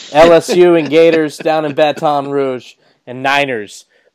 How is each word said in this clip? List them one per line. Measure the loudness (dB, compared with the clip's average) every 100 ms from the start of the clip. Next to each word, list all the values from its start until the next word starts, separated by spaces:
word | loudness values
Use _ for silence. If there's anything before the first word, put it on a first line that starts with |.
| -6
L | 4 6
S | 4 2 2
U | 4
and | 2 0
Gators | 2 2 2 -2 -6
down | -4 -4 -4
in |
Baton | -2 -2 -2 -4 -4 -4
Rouge, | -4 -4 -6 -12 _ _ _ -18
and | -8
Niners, | -4 -2 -2 -6 -10 -18 _ _ _